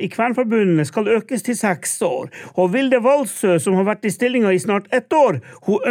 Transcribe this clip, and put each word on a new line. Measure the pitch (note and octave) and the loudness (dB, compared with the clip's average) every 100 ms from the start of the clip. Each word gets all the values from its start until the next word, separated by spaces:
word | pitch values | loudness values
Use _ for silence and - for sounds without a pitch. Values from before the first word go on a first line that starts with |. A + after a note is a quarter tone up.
| F3 | -2
i | |
Kvenforbundet | - A#3+ A#3+ A#3 A3+ G3 D#3+ D3 | -2 0 0 0 2 4 2 0
skal | A3+ G#3 A3+ | -2 0 0
økes | A3 B3+ - | -2 -4 -4
til | A#3+ | -2
seks | G#3 D#3+ - - F#3 | -2 -2 -4 -4 -2
år. | - - - - | -2 -8 -14 -6
Og | - F3+ A#3 | 0 2 2
Vilde | C4+ B3 | 0 0
Valsø, | A3+ C#4+ B3+ - G3+ E3+ | 2 0 0 -2 0 0
som | G#3 F#3+ | 2 0
har | G3 | 0
vært | G#3 G#3+ | -2 -4
i | |
stillinga | - B3 B3 G#3 | -2 0 2 2
i | F#3 | 0
snart | F#3+ G3+ G3+ | 0 -2 -2
ett | B3+ B3 D#4+ | -4 0 2
år, | C4 C#3 - - - | 4 2 -8 -8 -2
hun | G#3 C4+ | 0 2